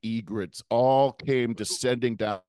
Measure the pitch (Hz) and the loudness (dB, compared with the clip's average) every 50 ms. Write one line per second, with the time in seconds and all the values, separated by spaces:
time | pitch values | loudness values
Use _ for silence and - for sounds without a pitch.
0 | - 110 113 113 104 87 101 110 95 87 - - - - 113 117 127 131 135 135 | -6 -6 -4 -4 -6 -6 -6 -6 -6 -8 -10 -14 -6 -2 2 4 4 4 6 4
1 | 139 135 120 - - 147 135 127 120 117 113 95 107 - - - - 127 123 123 | 4 2 0 -4 -4 0 0 0 0 0 -2 -4 -6 -6 -6 -2 -2 -2 0 0
2 | 120 123 113 98 107 107 104 92 - | 0 -2 -2 -2 -2 -4 -4 -6 -8